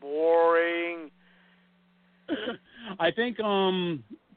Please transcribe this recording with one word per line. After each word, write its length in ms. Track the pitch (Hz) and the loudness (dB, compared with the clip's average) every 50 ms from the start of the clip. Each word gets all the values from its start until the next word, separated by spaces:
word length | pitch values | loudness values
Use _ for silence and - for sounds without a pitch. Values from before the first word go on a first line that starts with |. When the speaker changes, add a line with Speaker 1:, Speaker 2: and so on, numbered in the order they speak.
Speaker 1:
boring. 1120 | 135 143 147 151 160 165 170 165 165 165 170 165 170 170 170 170 170 170 170 165 160 143 - _ _ _ _ _ _ _ _ _ _ _ _ _ _ _ _ _ _ _ _ _ _ - | -12 -8 -4 0 2 4 4 6 6 6 4 4 2 2 0 -2 -4 -6 -8 -10 -12 -16 -20 _ _ _ _ _ _ _ _ _ _ _ _ _ _ _ _ _ _ _ _ _ _ -8
Speaker 2:
<laughs> 720 | 320 214 214 240 226 - _ _ - - 233 214 190 - | -8 -6 -6 -8 -10 -10 _ _ -20 -18 -16 -14 -4 -2
I 100 | 165 170 | -2 0
think, 300 | 165 - 233 247 226 - | 0 0 -2 -2 -4 -4
um, 640 | 214 208 202 196 190 190 185 185 180 175 165 139 113 - - - _ _ _ | -2 0 2 2 2 2 2 0 -2 -2 -4 -6 -8 -14 -20 -20 _ _ _